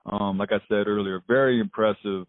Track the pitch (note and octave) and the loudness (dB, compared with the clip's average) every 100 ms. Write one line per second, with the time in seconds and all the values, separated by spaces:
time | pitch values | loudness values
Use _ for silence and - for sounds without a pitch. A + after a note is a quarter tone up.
0 | G2+ G2+ G2+ F#2+ G2+ G#2 - G#2+ G#2 G#2 | -8 -4 -2 -2 0 -2 0 0 2 -2
1 | G2 F#2 - B2+ C3+ B2 G2+ - A2 G2+ | -2 -4 0 2 4 2 0 0 0 0
2 | G#2 F#2+ | -4 -6